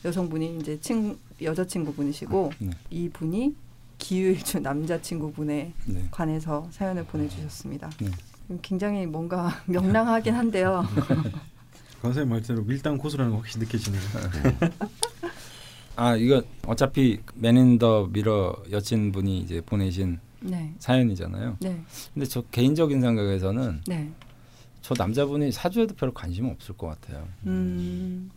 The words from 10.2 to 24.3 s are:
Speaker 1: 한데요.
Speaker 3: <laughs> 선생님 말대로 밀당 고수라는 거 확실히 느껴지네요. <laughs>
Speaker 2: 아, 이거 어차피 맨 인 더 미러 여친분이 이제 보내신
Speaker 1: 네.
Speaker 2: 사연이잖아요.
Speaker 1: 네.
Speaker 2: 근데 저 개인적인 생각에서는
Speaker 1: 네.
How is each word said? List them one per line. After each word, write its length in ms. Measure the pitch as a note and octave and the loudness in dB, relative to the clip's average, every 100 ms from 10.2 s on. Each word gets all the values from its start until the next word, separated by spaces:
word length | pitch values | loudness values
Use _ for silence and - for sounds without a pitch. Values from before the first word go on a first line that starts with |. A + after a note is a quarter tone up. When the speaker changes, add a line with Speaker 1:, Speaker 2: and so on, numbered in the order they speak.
| A3 | 2
Speaker 1:
한데요. 520 | A#3+ A#3 G3+ F#3 F#3 - | 2 2 2 2 2 2
Speaker 3:
<laughs> 60 | G#2+ - C#3 A2+ D3 - - - - - - | 0 2 0 0 -6 -14 -20 -20 -20 -20 -4
선생님 300 | A#2+ B2+ C#3 | -2 0 2
말대로 320 | A2+ A2+ A2+ | 0 0 -2
밀당 340 | G#2 C3+ D3+ C#3+ | 0 0 0 -2
고수라는 340 | D3+ D3 A#2+ | -2 0 0
거 60 | G#2+ | 0
확실히 280 | A2 A2+ A2+ | -4 -6 -2
느껴지네요. 360 | A#2 G2+ G2 | -2 -2 -2
<laughs> 560 | G2 A2+ F2+ D#2 B2+ B2+ E3+ - G#3+ - A4+ - E4+ - - - - - - - | -2 -4 -4 2 2 2 0 0 -8 0 0 0 -10 -10 -16 -18 -18 -20 -12 0
Speaker 2:
아, 200 | A#2+ A2+ | 4 4
이거 260 | A#2+ C3+ - - - | 6 6 4 -10 -4
어차피 540 | A#2 C3+ - C3 - - - | 2 2 6 4 4 -6 0
맨 200 | A2+ B2 | 6 8
인 220 | B2+ A#2+ | 10 8
더 280 | A#2 A2 F#2+ | 8 6 4
미러 440 | G2 G#2+ G#2 F2+ - - | 2 2 4 2 -2 -4
여친분이 680 | G2+ G2+ A2+ G#2 F#2+ G2 F#2 | -4 0 0 2 2 0 0
이제 220 | F2 E2+ | -2 -6
보내신 580 | - G#2 F#2+ F2+ F#2 E2+ - - | -2 0 0 0 -2 -2 -10 -12
Speaker 1:
네. 320 | F#3 F3 D#3 E3+ | -6 -4 -6 -8
Speaker 2:
사연이잖아요. 800 | - B2+ A#2+ F#2 E2+ F#2+ A#2 - | 2 4 4 0 -4 -6 -6 -4
Speaker 1:
네. 200 | F#3 F3 D#3+ - - | -6 -6 -10 -16 -10
Speaker 2:
근데 120 | D3 C3+ | -6 -4
저 160 | B2 A#2 | -4 -2
개인적인 480 | - B2+ D3+ D#3 C#3 | 4 4 6 4 4
생각에서는 840 | B2 A2+ G2+ F#2+ F#2+ A2 B2 D2+ - | 4 4 2 2 2 0 -2 -4 -4
Speaker 1:
네. 240 | E3+ D3+ - - | -4 -6 -10 -20